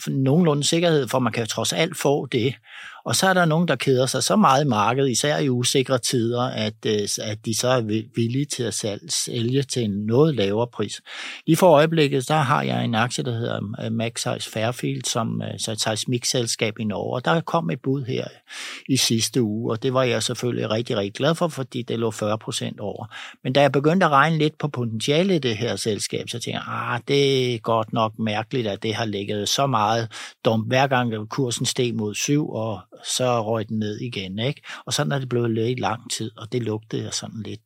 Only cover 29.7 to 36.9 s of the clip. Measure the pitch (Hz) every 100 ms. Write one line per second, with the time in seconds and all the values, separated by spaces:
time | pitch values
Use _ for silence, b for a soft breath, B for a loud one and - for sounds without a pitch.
29.7 | 117 104 117 113 B B B 120 110 110
30.7 | 131 139 127 120 107 107 - 123 113 127
31.7 | - 123 113 104 104 - 147 156 113 110
32.7 | 95 - - - - 127 120 107 113 107
33.7 | 110 107 110 127 104 92 101 127 - B
34.7 | B - 131 147 139 131 120 117 113 113
35.7 | 123 98 110 113 - 113 - 107 123 107
36.7 | 107 -